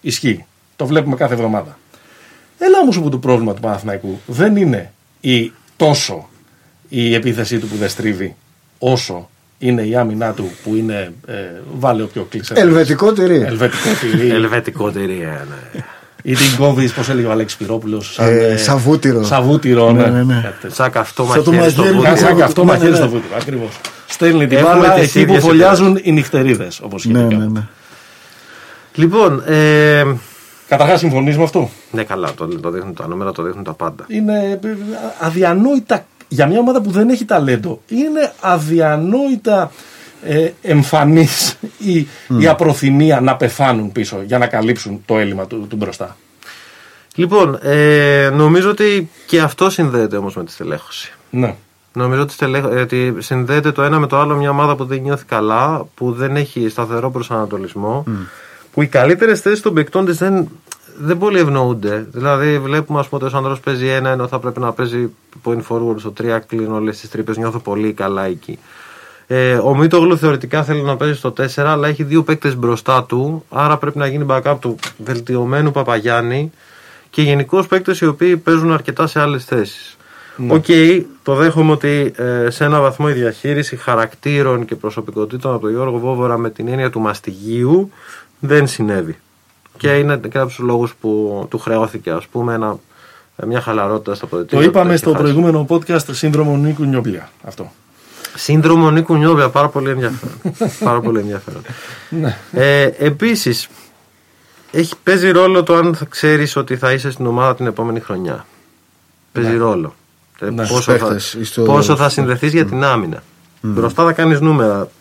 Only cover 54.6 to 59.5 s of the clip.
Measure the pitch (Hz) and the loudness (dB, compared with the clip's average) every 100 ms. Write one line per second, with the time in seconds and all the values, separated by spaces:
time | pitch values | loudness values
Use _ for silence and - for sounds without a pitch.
54.6 | 147 139 127 135 135 143 - 117 107 113 | 0 0 -4 -6 -4 -6 -4 -2 0 0
55.6 | 139 147 - _ 123 120 135 143 139 - | 0 -2 -8 _ -6 -4 -4 -2 -4 -4
56.6 | 110 110 113 117 127 127 120 113 107 101 | -6 -4 -6 -4 -4 -6 -6 -6 -4 -6
57.6 | 95 104 104 127 143 107 92 - - - | -8 -8 -6 -4 -6 -8 -10 -18 -20 -20
58.6 | _ - 147 135 131 180 226 208 196 | _ -4 0 2 4 4 2 2 0